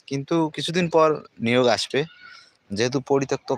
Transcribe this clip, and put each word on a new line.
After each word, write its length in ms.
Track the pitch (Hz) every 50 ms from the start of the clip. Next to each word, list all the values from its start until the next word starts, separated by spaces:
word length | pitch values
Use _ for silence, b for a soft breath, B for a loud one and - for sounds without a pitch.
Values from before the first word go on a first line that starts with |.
| _
কিন্তু 420 | - 139 139 135 - 170 165 160 151
কিছুদিন 400 | - 151 143 - 160 185 175 160
পর 340 | 165 160 156 160 151 - - - _ -
নিয়োগ 280 | 113 117 120 127 127
আসবে, 360 | 120 107 - - - - 131 160 165 - B B B B B B B B B _ -
যেহেতু 280 | 101 98 120 127 131 139
পরিত্যক্ত 560 | 127 - 139 139 139 - 143 127 - - 139